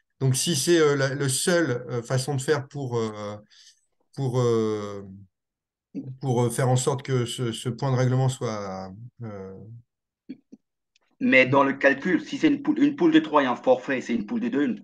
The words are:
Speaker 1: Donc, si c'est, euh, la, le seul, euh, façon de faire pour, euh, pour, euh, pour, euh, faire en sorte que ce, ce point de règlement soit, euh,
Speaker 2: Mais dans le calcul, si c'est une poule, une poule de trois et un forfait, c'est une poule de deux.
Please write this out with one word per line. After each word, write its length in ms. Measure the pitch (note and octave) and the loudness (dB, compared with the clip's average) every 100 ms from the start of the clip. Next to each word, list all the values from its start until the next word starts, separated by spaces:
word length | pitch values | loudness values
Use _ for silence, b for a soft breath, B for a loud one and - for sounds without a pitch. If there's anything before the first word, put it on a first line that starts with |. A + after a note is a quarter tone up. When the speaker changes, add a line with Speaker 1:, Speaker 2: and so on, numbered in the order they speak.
| B - | B -2
Speaker 1:
Donc, 160 | C3+ B2+ | 0 0
si 200 | F3 C#3+ | 0 0
c'est, 240 | E3+ E3+ | 4 6
euh, 160 | D3 C#3+ | 6 4
la, 180 | C3+ | 0
le 140 | C#3 C#3 | 0 -2
seul, 560 | C3 F#3 F3 D#3 A#2+ - | 0 2 2 2 -2 -4
euh, 120 | B2 | -6
façon 320 | A#2 C3 D3 | -2 -2 -2
de 60 | C3 | -2
faire 260 | - C#3+ C3 | 0 -2 -2
pour, 300 | C#3+ C3 A#2+ | -8 -4 -2
euh, 400 | A2 G#2 G#2 G#2 - b b b b _ _ | -4 -4 -8 -10 -14 b b b b _ _
pour, 260 | - C3 B2+ | -6 -2 2
euh, 640 | A#2+ A2+ A2 G#2+ G2+ G2+ G2 G2 G2 _ _ _ _ _ _ - C3 - | 2 2 2 -2 -4 -10 -14 -18 -20 _ _ _ _ _ _ -14 -14 -8
pour, 260 | C3+ A#2+ | -2 0
euh, 60 | A#2+ | 0
faire 200 | A#2+ B2+ | 0 0
en 60 | B2+ | 2
sorte 260 | D3+ C3 | 0 -4
que 240 | - B2+ A#2 | -2 -2 -2
ce, 260 | - A#2 | -4 -6
ce 160 | A2 B2 | -6 -6
point 240 | A2 C#3 | -4 -2
de 40 | B2+ | 0
règlement 340 | B2+ B2+ C3 | 2 2 0
soit, 600 | - A#2+ G#2+ G2 F#2+ F#2+ G2 A#2+ - | -2 -6 -6 -8 -10 -12 -14 -18 -16
euh, 300 | A2+ G2+ F#2+ F#2+ G#2+ A#2 - _ _ _ - - _ - _ _ _ _ _ - | -14 -12 -14 -16 -18 -20 -20 _ _ _ -20 -20 _ -20 _ _ _ _ _ -4
Speaker 2:
Mais 260 | B2 C3 B2+ | 4 6 6
dans 180 | C#3 | 6
le 100 | C3+ | 4
calcul, 500 | C3 C#3 C3+ F#3 E3 | 4 2 2 0 -2
si 140 | - C#3+ | -2 0
c'est 100 | D#3 | 2
une 140 | C#3 | 2
poule, 160 | D#3 B2+ | 0 2
une 180 | C#3+ C#3+ | 2 4
poule 160 | E3+ | 4
de 80 | D#3 | 4
trois 220 | D#3 D3 | 4 2
et 40 | C3 | 2
un 100 | A#2 | 0
forfait, 440 | C3 B2+ - B2+ | 2 2 0 -4
c'est 140 | A#2 | -2
une 120 | A#2 G#2 | -4 -4
poule 140 | A#2 | -4
de 80 | A#2 | -2
deux. 280 | C3+ C#3 G#2 | 0 0 -2